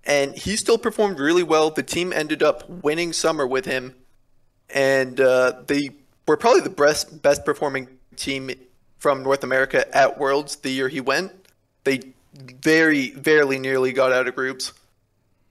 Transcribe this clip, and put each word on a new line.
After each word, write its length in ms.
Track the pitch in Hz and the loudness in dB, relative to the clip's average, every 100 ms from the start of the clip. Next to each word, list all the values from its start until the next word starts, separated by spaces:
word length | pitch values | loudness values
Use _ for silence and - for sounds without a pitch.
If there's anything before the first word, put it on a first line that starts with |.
And 300 | - 143 139 | 0 0 0
he 220 | 139 - 214 | -6 -6 -4
still 220 | - 226 | 0 0
performed 400 | 226 214 208 165 | 0 0 -2 0
really 240 | 143 175 | 2 2
well. 280 | 165 156 156 | 4 2 2
The 120 | 156 | 0
team 300 | 131 - 180 | -4 -4 -4
ended 300 | 160 151 147 | -4 -4 0
up 240 | 151 - - | 0 0 -6
winning 420 | 180 147 156 170 | -6 -2 -2 -4
Summer 340 | 160 165 160 131 | -2 -2 -2 -2
with 200 | 131 127 | -2 -4
him. 280 | 131 127 131 _ _ _ _ _ _ _ | -6 -8 -20 _ _ _ _ _ _ _
And, 480 | 139 135 135 131 123 | 0 2 2 0 2
uh, 440 | 135 127 127 120 - | 2 4 2 0 -4
they 300 | 143 143 - _ _ - | -4 -4 -10 _ _ -2
were 100 | 151 | 2
probably 240 | 226 359 | 4 4
the 100 | - | 2
best, 520 | - 143 151 - 156 | 2 2 2 -6 -2
best 220 | 143 143 - | 0 0 -2
performing 420 | 143 147 135 127 131 _ - | -4 -4 -4 -10 -20 _ -12
team 340 | - 135 131 127 - _ _ _ | -8 -6 -8 -12 -16 _ _ _
from 240 | 147 135 | -2 0
North 200 | 131 135 | 0 -2
America 540 | 127 131 131 139 - 143 | 0 0 2 0 0 2
at 220 | 135 - | 2 2
Worlds 380 | 139 139 147 - | -2 -2 -4 -10
the 140 | 135 | -6
year 180 | 131 131 | -4 -4
he 120 | 131 | -4
went. 320 | 127 139 190 - _ _ _ _ | -2 -2 -4 -14 _ _ _ _
They 180 | - 135 - _ _ | -4 -4 -6 _ _
very, 760 | 143 131 127 156 160 160 151 131 | -20 -20 -4 2 4 4 2 -2
very 460 | - 147 151 143 135 | -4 2 4 4 0
nearly 340 | 131 135 131 | -2 0 0
got 200 | 127 131 | 2 2
out 160 | 127 127 | 2 0
of 60 | |
groups. 380 | 123 131 131 - - _ _ _ _ _ _ _ | -4 -8 -6 -12 -14 _ _ _ _ _ _ _